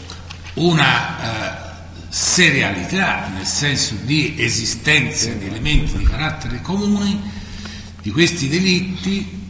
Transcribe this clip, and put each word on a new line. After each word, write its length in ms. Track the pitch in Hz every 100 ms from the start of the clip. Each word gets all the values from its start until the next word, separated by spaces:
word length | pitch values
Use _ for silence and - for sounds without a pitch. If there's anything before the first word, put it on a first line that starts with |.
| - - - - -
una, 1000 | - 175 160 135 123 - - 117 113 113 -
eh, 40 | - - - - -
serialità, 1200 | - - - 170 139 104 95 90 190 190 95 -
nel 120 | 95 -
senso 480 | - 143 135 - 104
di 320 | 110 156 127 -
esistenza 920 | 117 107 113 113 151 151 127 - 117
di 140 | 113 98
elementi 500 | 110 147 151 - 95
di 80 |
carattere 560 | - 135 156 - 117 120
comune, 580 | 160 196 208 202 202 202 - - - - - - - -
di 80 | 107
questi 380 | 110 170 170 135
delitti, 920 | 170 190 180 190 180 190 196 - -